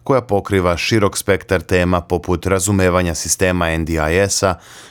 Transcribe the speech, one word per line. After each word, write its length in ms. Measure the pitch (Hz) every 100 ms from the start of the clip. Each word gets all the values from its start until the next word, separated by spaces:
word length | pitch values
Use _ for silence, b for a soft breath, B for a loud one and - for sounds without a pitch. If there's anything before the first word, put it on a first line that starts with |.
koja 180 | - 131
pokriva 560 | - 101 - 98 87 85
širok 400 | - 110 98 -
spektar 440 | - 95 - 92
tema 400 | - 90 90 90
poput 440 | - 87 - 87 90
razumevanja 720 | 95 101 98 92 90 87 80
sistema 540 | 87 - 92 90 82
N 160 | 80 78
D 80 |
I 360 | 80 78 90 101
S-a, 260 | - 95 85 B B B